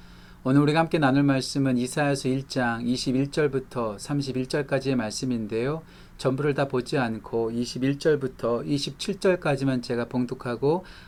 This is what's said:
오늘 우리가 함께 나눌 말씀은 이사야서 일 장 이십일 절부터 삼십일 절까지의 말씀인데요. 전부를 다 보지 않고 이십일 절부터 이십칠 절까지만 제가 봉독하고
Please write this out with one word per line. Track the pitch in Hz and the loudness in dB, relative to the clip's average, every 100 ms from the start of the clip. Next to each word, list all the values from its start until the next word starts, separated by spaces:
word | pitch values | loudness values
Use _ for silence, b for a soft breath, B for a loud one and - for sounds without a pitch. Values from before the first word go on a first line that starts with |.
| B B B B | B B B B
오늘 | 127 139 | 2 4
우리가 | 147 156 | 6 4
함께 | 165 165 | 2 4
나눌 | 139 139 | 4 6
말씀은 | 143 135 - 143 135 123 | 4 2 0 0 2 2
이사야서 | 123 156 143 139 131 | 0 0 0 0 0
일 | 131 135 | -2 -2
장 | 135 123 117 120 | -2 0 -2 -2
이십일 | 123 139 127 139 | -2 0 0 0
절부터 | 160 147 135 - 127 110 98 | 0 0 0 -4 -4 -4 -4
삼십일 | - 143 139 127 127 | -4 -2 -2 -4 -2
절까지의 | 151 139 135 131 127 | -2 0 -2 0 0
말씀인데요. | 107 - 131 117 104 110 131 160 B B B - | -2 -4 -2 -2 -2 -2 -2 -4 B B B -4
전부를 | 135 135 147 | -2 2 0
다 | 143 139 | 0 0
보지 | 123 123 143 | 0 0 -2
않고 | 117 110 - 113 113 | -2 -4 -4 -2 -2
이십일 | 117 120 127 135 139 | -2 -4 -2 -2 2
절부터 | 160 147 131 - 117 117 | 2 2 0 -4 -2 -2
이십칠 | 156 143 147 - - 196 | 0 -2 -2 -6 -6 0
절까지만 | 196 180 151 131 135 127 | 2 2 0 0 0 0
제가 | 120 120 117 | -2 -4 -2
봉독하고 | 127 123 131 123 113 139 175 B B | -2 -2 -4 -6 0 2 0 B B